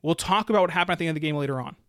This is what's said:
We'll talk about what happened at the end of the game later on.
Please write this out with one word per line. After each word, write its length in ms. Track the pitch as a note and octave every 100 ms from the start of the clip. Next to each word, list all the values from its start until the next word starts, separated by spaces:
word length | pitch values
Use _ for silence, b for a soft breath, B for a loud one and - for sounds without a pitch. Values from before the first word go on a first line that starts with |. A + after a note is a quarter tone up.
We'll 140 | D3+ E3
talk 340 | - G3 G#3+
about 120 | G#3+
what 100 | F3+
happened 220 | F3 F3
at 60 | E3+
the 80 | E3
end 80 | D#3
of 40 |
the 60 | D#3
game 80 | D3
later 260 | C#3 C3
on. 140 | B2 -